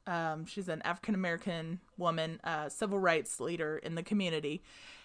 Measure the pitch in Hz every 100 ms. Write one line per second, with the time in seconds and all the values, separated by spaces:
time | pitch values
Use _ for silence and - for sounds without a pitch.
0 | - 170 165 156 165 - 180 160 - 180
1 | - 196 185 170 - 165 160 180 - -
2 | 175 165 160 165 160 156 151 - 214 196
3 | 180 165 - - 135 170 156 156 - 165
4 | - 208 185 160 143 170 - - - -